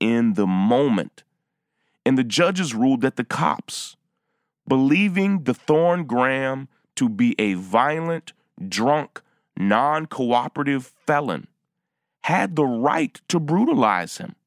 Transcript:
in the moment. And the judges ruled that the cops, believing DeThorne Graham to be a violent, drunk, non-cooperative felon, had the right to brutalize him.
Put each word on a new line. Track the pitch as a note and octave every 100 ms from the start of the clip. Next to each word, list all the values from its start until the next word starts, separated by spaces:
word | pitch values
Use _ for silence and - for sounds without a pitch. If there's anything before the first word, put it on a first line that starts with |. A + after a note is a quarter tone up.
in | A2 A#2 A#2
the | G2+ F#2+
moment. | F#2 G#2 B2 C#3+ G2 D2+ - _ _ _ _ _ _ _ _
And | B2+ C3+
the |
judges | A#2+ G#2 F3 F#3 D#3+
ruled | A2 C3 B2+
that | C3 -
the |
cops, | A2+ - D#3+ - - - - - _ _ _ _ _ _ -
believing | C3 C3+ E3 G3+ F3+ G3 G3
DeThorne | C3+ A#2+ - D#3 E3+ F3 C#3+
Graham | A#2+ C3 C3+ C3+ C3+ C3+ _ _ -
to | B2
be | G#2 A#2+ A2
a | G#2
violent, | F2+ F#2 A2 C#3 D#3+ E3 E3 - - _ - F#2+
drunk, | F#2+ A#2+ D3+ - - - _ _ -
non-cooperative | G2 G#2+ C#3+ D#3 D#3 - A#2+ A#2+ B2 - C#3 C3+ B2 _ -
felon, | D3 C3+ D2 - _ _ _ _ _ _ _
had | - F3+ G3+ D#3
the | C#3
right | A#2 C#3 E3 C#3+ - -
to | F3
brutalize | D3 F3 C4+ C4 A2 F2+ E2 -
him. | - -